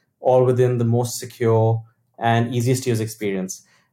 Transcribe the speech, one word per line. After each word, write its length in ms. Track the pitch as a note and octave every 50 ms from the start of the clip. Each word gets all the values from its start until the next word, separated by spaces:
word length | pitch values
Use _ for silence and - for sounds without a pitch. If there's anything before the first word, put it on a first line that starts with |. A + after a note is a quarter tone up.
| _ _ _ _
all 260 | - B2+ B2+ B2+ B2+
within 320 | B2+ B2 A#2+ B2+ B2 B2+ A#2+
the 80 | A#2+
most 340 | A#2 A#2 A#2+ A#2+ A#2+ - -
secure 640 | B2 A#2 - - A#2+ A2+ A2+ A2+ A2 A2+ A2+ A2+ - - _ _ _ _ _ -
and 340 | A2+ A#2 A#2 A#2 A#2 A#2+ C3
easiest 300 | B2 A#2 B2+ C3 C3 -
to 60 | B2+
use 80 | A2+ G#2+
experience. 640 | A2 A2 - - A2 G2+ G2 F#2+ F#2 F#2 - - - _ _ _ _ _